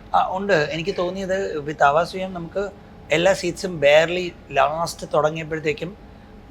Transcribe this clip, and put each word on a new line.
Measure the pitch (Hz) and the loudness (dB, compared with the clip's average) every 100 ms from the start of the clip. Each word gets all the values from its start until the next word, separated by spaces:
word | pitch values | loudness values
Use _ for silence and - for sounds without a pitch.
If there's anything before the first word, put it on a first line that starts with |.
| - 180 | -2 0
ആ, | - 185 | 0 -2
ഉണ്ട്. | 202 | 2
എനിക്ക് | 180 147 160 170 190 | 2 2 -2 -4 -4
തോന്നിയത് | 180 190 190 190 196 156 143 | -4 -4 -4 -2 -2 -6 -8
with | 151 | 2
ആവാസ് | 147 151 170 190 | 4 4 0 -4
വ്യൂഹം | 185 | -8
നമുക്ക് | 185 165 190 202 - - - - | -8 -8 -6 -8 -10 -20 -20 -2
എല്ലാ | 156 180 | 2 2
സീറ്റ്സും | 185 175 160 185 170 | 2 -2 -6 -8 2
barely | 143 151 165 180 175 - - | 6 6 6 -2 -6 -10 -6
ലാസ്റ്റ് | 139 135 156 170 - 165 | 0 0 0 -4 -6 -2
തുടങ്ങിയപ്പോഴത്തേക്കും | 160 151 160 156 160 151 147 165 208 - - - - - | 0 0 -2 -6 -4 -4 -4 -8 -12 -20 -20 -20 -20 -6